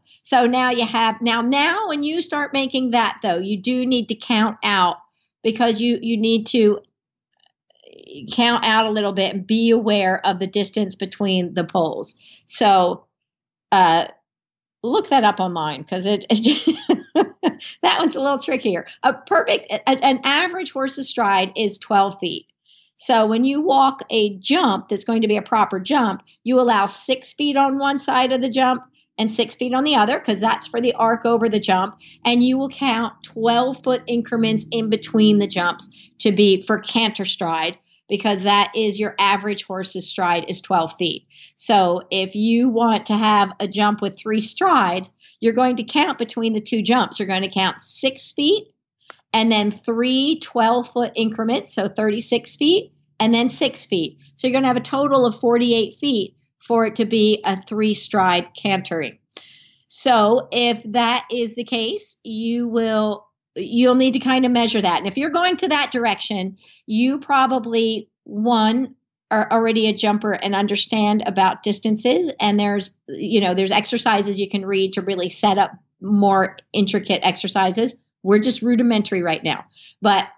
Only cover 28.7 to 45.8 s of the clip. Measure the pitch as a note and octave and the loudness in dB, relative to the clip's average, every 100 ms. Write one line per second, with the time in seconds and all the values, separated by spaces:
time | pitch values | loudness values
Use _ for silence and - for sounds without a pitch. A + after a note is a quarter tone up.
28.7 | B3 - _ _ - A3 A3 G#3+ - B3 | 0 -6 _ _ -4 -2 -2 -4 -4 -2
29.7 | B3+ D4+ C4 G#3 C4+ - G3 A3 - - | 0 2 4 2 0 -2 0 0 -2 -4
30.7 | A#3 B3 - A3+ A#3 A#3 A#3 A3+ G#3 - | -2 -2 2 0 2 2 2 2 0 2
31.7 | F#3 G3 - - - A#3+ B3 B3 C4 C4+ | 0 0 -8 -20 -4 2 4 4 2 -4
32.7 | - C#4 A3+ A3+ - - A#3 A3+ A#3 B3+ | -4 -2 -2 -4 -8 -14 -2 0 2 0
33.7 | C4 C4 B3 - A#3+ A3+ A#3 A3 A3 - | -2 -2 -2 -2 -4 -2 0 0 0 -4
34.7 | A#3 A3 G#3+ - A3 G#3+ G#3 G3+ F#3 F3 | -6 -2 -2 0 4 6 4 2 0 -2
35.7 | - - - - - G#3+ F#3+ G#3 F#3+ - | -4 -10 -18 -16 -2 2 4 4 4 0
36.7 | G#3 - A3+ A3 A3 F#3 - E3+ D#3+ E3 | -4 -2 0 0 -2 -6 -4 -4 -2 -4
37.7 | F3 _ _ - G3+ G#3+ G3 G3+ G3+ G3+ | -8 _ _ -6 -2 -2 0 2 4 2
38.7 | A3 G#3+ G3+ G#3 - G3+ G3+ G#3 G3+ - | 0 -2 -2 -4 0 0 0 -2 -6 -8
39.7 | F#3+ F#3+ F#3+ - - F3 F3 E3+ F#3 - | -8 -8 -8 -8 -2 -2 -2 -4 -6 -2
40.7 | F3+ E3 - F3 - _ - - - - | -2 -2 -4 -4 -4 _ -20 -20 -8 2
41.7 | G#3 F3+ F3+ - F#3+ F#3+ G#3 A3 A#3 B3+ | 4 4 0 -4 -4 -4 -2 0 2 2
42.7 | A3+ A#3 G#3+ - G#3+ G#3+ G#3 G3 - G3 | 2 2 0 0 0 2 4 2 -2 -6
43.7 | G3+ G#3 G#3 G3+ G3 A3 A3 A3 - F#4 | 0 0 0 -4 -6 -4 -2 -2 0 2
44.7 | C#4+ F#3 F#3 F#3 - _ _ A3+ A3+ B3+ | 4 2 -2 -6 -16 _ _ 0 2 2
45.7 | B3 | 0